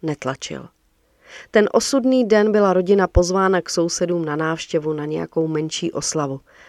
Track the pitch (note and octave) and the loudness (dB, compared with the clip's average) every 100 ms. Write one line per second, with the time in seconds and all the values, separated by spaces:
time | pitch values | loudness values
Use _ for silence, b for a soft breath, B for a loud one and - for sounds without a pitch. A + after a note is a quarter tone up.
0 | D#3+ D3 C3 C3+ - C3+ - _ _ _ | -8 -6 -6 -8 -10 -12 -14 _ _ _
1 | _ B B B B A3 G#3 A3+ - C#4 | _ B B B B 2 4 2 2 0
2 | B3+ C4 G#3+ G#3+ G#3+ G#3 G3+ F#3 F3+ G3+ | 2 2 4 4 4 4 4 2 2 2
3 | F3 F3 F3 F#3+ F#3+ F#3 - - E3+ - | 4 2 2 2 2 2 0 -2 -2 -2
4 | F3 F3 D#3 D3 D#3+ D#3+ - D#3+ D#3 D3+ | -2 -2 -4 -4 -2 -4 -4 -4 -2 -4
5 | D3 D#3+ E3 E3 D#3+ D#3 D#3+ - - - | -4 -6 -4 -2 -2 -2 -4 -6 -6 -6
6 | - D#3 C#3 C3+ b b | -4 -4 -4 -6 b b